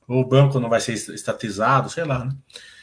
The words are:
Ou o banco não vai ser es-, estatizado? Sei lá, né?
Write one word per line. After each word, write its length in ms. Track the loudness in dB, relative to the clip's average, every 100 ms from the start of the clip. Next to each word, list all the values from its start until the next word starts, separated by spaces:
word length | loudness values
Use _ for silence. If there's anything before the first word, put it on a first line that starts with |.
| -2
Ou 140 | 0
o 60 | 4
banco 340 | 6 6 4
não 80 | 0
vai 120 | 0
ser 120 | 0
es-, 160 | -6 -8
estatizado? 840 | -10 -8 -6 -6 -2 2 2 0
Sei 140 | -6
lá, 200 | -4 -4
né? 120 | -6 -10 _ -20 -20 -20